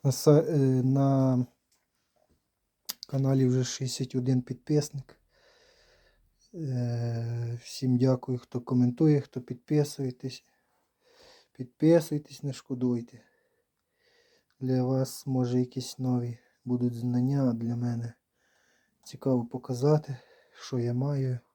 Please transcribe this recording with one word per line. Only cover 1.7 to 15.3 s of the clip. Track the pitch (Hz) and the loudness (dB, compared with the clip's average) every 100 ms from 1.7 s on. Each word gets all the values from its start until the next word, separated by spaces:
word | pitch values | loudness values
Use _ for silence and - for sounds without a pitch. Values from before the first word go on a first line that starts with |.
| _ _ _ _ _ _ _ _ _ _ _ - - - | _ _ _ _ _ _ _ _ _ _ _ -16 -16 -6
каналі | 135 135 135 127 | -2 2 4 4
вже | 127 | 2
шістдесят | 123 - 131 - 131 131 | 0 -4 -8 -6 -4 -2
один | 127 127 | 0 0
підписник. | 123 127 - 151 143 143 - - _ _ _ _ _ _ _ _ _ _ _ _ _ | -2 -12 0 0 0 -10 -14 -20 _ _ _ _ _ _ _ _ _ _ _ _ _
Е, | 185 147 127 120 117 120 117 117 120 117 117 | -10 -6 -4 -2 -2 -4 -4 -6 -6 -6 -8
всім | - - 127 123 | -12 -4 2 4
дякую, | 131 127 - 123 | 4 4 0 -8
хто | - 123 | -6 -8
коментує, | - 127 123 123 160 143 | 0 2 2 4 4 4
хто | - 127 | 0 -12
підписуєтесь. | - 123 _ 151 147 - 131 123 131 - _ _ _ _ _ _ _ _ - - _ | -10 -14 _ 0 0 -2 -8 -6 -12 -12 _ _ _ _ _ _ _ _ -20 -20 _
Підписуйтесь, | - 127 _ 151 165 160 147 - 135 | -14 -14 _ 4 4 4 -6 -8 -10
не | 143 | -10
шкодуйте. | 127 _ 127 123 120 117 120 _ _ _ _ _ _ _ _ _ _ _ _ _ _ | -10 _ -2 -2 -2 -6 -20 _ _ _ _ _ _ _ _ _ _ _ _ _ _
Для | 127 127 | -2 0
вас, | 127 131 131 - | 2 0 -2 -6
може, | - | -4